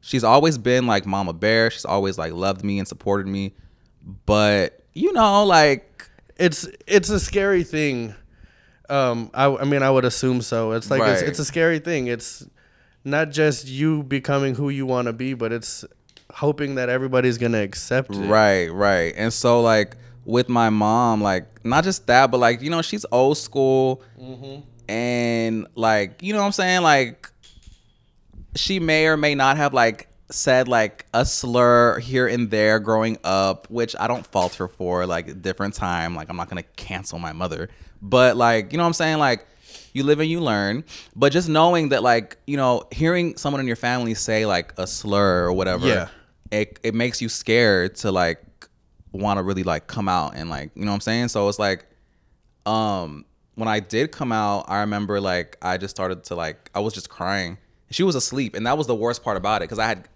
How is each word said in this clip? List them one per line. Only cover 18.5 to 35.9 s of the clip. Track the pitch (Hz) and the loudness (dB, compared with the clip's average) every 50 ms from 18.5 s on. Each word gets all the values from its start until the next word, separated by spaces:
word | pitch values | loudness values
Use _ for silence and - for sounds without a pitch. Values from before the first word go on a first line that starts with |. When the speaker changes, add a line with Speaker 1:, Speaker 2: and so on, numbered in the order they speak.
| 98 95 87 82 | 6 4 2 -2
Speaker 1:
right. | 82 95 101 101 98 90 85 85 - - | -2 0 2 4 4 4 2 0 -2 -2
And | 107 113 113 | -4 -4 -2
so, | - - 123 120 120 | 0 2 4 4 6
like, | 117 117 110 107 104 - - - - - - - - | 6 4 4 4 2 0 -4 -20 -20 -20 -20 -18 -8
with | - 110 120 123 - | 0 0 0 2 2
my | 123 120 117 113 | 2 2 2 4
mom, | 107 107 107 107 110 117 123 117 113 107 | 4 2 2 2 4 4 2 2 2 2
like, | 104 101 95 92 90 - - - - | 2 0 0 0 -4 -8 -20 -12 -6
not | 117 123 147 160 | -2 0 0 0
just | 190 190 - - - | 0 -2 -6 -2 2
that, | 120 127 135 131 | 4 4 4 4
but, | 117 123 | 4 4
like, | 123 117 120 117 | 2 2 2 2
you | 127 151 | -4 -4
know, | 170 165 | -4 -4
she's | 160 - - 208 - - | -4 -4 -6 -8 -6 -2
old | - 123 127 135 151 147 | 2 2 4 4 2 0
school. | - - - 143 135 135 135 131 131 131 131 127 - - - - | -4 -8 -2 0 2 2 2 2 2 0 -2 -4 -10 -20 -20 -20
Speaker 2:
Mm-hmm. | 127 127 131 123 135 135 135 143 143 - - - - - | -18 -18 -18 -18 -16 -18 -18 -18 -20 -20 -20 -20 -10 -6
Speaker 1:
And, | 104 113 120 120 123 120 120 117 117 117 113 113 113 110 104 - _ | -4 -4 -2 -2 -2 0 0 0 0 0 0 -2 -2 -4 -6 -8 _
like, | 117 113 113 110 107 101 95 101 _ | -2 0 2 2 2 0 -2 -6 _
you | - 190 214 | -8 -4 -2
know | 214 | -2
what | 202 202 | -2 -2
I'm | |
saying? | 202 - 190 180 185 185 | 0 -2 0 2 2 2
Like, | 175 160 147 139 131 117 120 _ - - _ _ _ - _ - _ - - _ _ _ _ _ _ _ _ _ _ _ - - - - - | 4 4 4 4 2 0 -4 _ -20 -20 _ _ _ -20 _ -20 _ -20 -20 _ _ _ _ _ _ _ _ _ _ _ -20 -20 -20 -12 -8
she | - - - 196 190 | -6 -4 -2 -2 -2
may | 170 160 156 156 156 160 | 0 2 2 4 4 4
or | 156 151 | 2 2
may | 147 151 147 | 2 0 2
not | 139 135 135 139 151 | 2 2 2 2 2
have, | 147 143 135 | 0 0 2
like, | 131 117 117 107 - - _ - _ _ _ | 4 2 2 2 -2 -14 _ -20 _ _ _
said, | - - - - 131 127 127 120 | -8 -4 0 4 4 4 4 4
like, | 123 117 107 104 - _ - _ - | 2 2 2 0 -2 _ -20 _ 0
a | 113 131 | 0 0
slur | 135 - - - 123 120 123 123 120 120 120 120 120 - - | 0 -2 -4 -4 0 2 4 6 6 8 6 6 6 4 0
here | 120 117 127 127 127 120 | -4 -2 0 0 0 2
and | 107 120 120 107 | 0 -2 -2 0
there | 104 107 107 107 107 110 | 2 2 4 4 4 2
growing | 101 110 113 110 110 113 113 - - | 2 2 2 2 2 0 -2 -4 -2
up, | 87 95 98 98 95 95 - - - | 0 2 2 2 2 0 -4 -8 -10
which | 110 120 117 110 - - | -4 -4 -4 -4 -4 -6
I | 98 113 | -4 -2
don't | 120 123 - | -4 -4 -6
fault | - - 98 90 90 - | -4 0 0 0 0 -2
her | - 92 90 | -6 -8 -8
for, | - _ 92 90 90 90 90 | -8 _ -6 -2 -2 -2 -2
like, | 90 87 85 85 82 76 92 | -2 -2 -4 -4 -8 -14 -8
different | 87 95 92 - 98 101 101 | -6 -6 -6 -4 -6 -6 -6
time. | - - 90 | -4 -4 -4